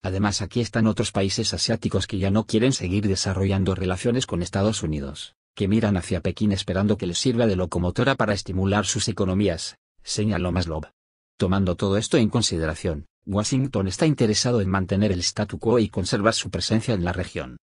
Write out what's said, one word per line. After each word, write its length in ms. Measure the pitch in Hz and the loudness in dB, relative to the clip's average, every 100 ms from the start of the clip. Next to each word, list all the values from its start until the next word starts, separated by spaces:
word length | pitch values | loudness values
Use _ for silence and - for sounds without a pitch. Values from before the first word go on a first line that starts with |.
Además, 400 | 95 92 104 98 | -4 0 0 -2
aquí 200 | 98 123 | -4 -4
están 260 | 117 117 110 | -2 2 2
otros 240 | 101 110 | 2 -2
países 420 | - 98 - 110 | 0 0 0 -2
asiáticos 540 | 92 - 113 - 101 - | -2 -2 -2 0 -2 -2
que 100 | 101 | -2
ya 140 | 98 | 2
no 140 | 101 110 | 0 2
quieren 280 | 110 123 | 2 2
seguir 340 | 131 90 98 104 | 0 -2 0 0
desarrollando 680 | 95 - 92 98 98 95 95 | 0 -2 0 0 2 0 0
relaciones 500 | 92 92 123 120 - | -2 -2 0 0 -2
con 160 | 85 | -4
Estados 400 | 87 101 101 113 | -2 0 0 0
Unidos, 540 | 80 76 69 78 - _ _ - | -4 -4 -6 -12 -16 _ _ -4
que 120 | 98 | 2
miran 300 | 110 110 95 | 2 4 0
hacia 240 | - 90 | 0 -2
Pekín 320 | 92 85 104 | -2 0 0
esperando 440 | 98 - 92 101 104 | 0 0 0 2 0
que 100 | 92 | -2
les 100 | 87 | 0
sirva 300 | 131 117 117 | 0 2 2
de 100 | 92 | 2
locomotora 580 | 90 90 87 85 123 135 | 0 0 0 2 0 2
para 180 | 107 | 0
estimular 520 | 101 - 92 95 101 101 | 0 -2 -2 2 2 0
sus 240 | 110 110 | -2 -4
economías, 680 | 101 95 92 104 82 - - _ _ | 0 0 2 2 0 -8 -14 _ _
señaló 500 | - - 107 95 90 | -8 -2 0 0 0
Maslov. 320 | 90 85 78 76 _ _ _ _ _ | 0 -2 -4 -8 _ _ _ _ _
Tomando 380 | 95 95 95 85 | 2 2 2 2
todo 220 | 101 98 | 2 2
esto 200 | 110 156 | 2 2
en 120 | 110 | 4
consideración, 760 | 123 104 87 80 78 95 76 - _ - | 2 0 0 -2 -2 -4 -6 -8 _ -4
Washington 600 | 98 107 131 135 107 98 | -2 0 0 0 0 -2
está 160 | - 156 | 2 2
interesado 560 | 139 113 104 127 120 | 4 2 2 2 0
en 80 | 95 | 2
mantener 420 | 98 90 98 104 | 0 0 0 2
el 80 | 90 | 0
statu 400 | 90 - 104 110 | -2 -4 -6 -2
quo 200 | 113 120 | 2 2
y 100 | 104 | 2
conservar 440 | - 92 117 104 | -2 -2 2 2
su 160 | 110 - | 0 -4
presencia 440 | 82 - 113 113 | -6 0 0 0
en 100 | 107 | -2
la 80 | 87 | -2
región. 460 | 85 85 90 65 62 | -4 -6 -8 -10 -14